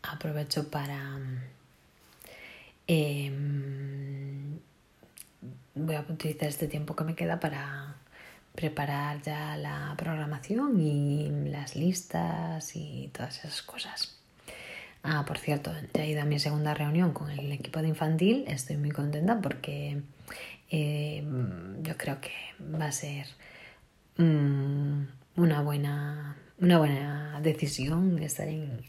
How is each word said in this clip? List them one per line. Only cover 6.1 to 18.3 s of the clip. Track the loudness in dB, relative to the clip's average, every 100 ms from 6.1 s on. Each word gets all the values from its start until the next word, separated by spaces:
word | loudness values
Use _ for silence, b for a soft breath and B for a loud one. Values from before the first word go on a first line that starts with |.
| -4 -4 -2 -2
este | 0 -2
tiempo | -2 -4 -2
que |
me | -2 0
queda | 0 0
para | 0 -2 -6 -8 -10 -14 -20 B B B B -4
preparar | -2 0 -2 -2 -2 -4
ya | -6 -6 -6 -6
la | -6 -6 -6 -4
programación | -2 -2 -2 -4 -2 0 4 6
y | 6 4 4 2 0 0 -2
las | -4 -6 2
listas | 2 2 -2 0 0 0 -2 -4 -6 -10
y | -8 -8 -10
todas | -8 -8 -8
esas | -8 -10
cosas. | -10 -10 -10 -6 -6 -8 _ -20 B B B B B B
Ah, | 0 0 0
por | -2
cierto, | 0 0 0 -6 -2
ya | 0
he | 2
ido | 2
a | 4
mi | 4
segunda | 2 2 2
reunión | 2 4 6 6
con | 4 -4
el | -4 -4
equipo | -4 -4 -2
de | 0
infantil. | 2 2 6 6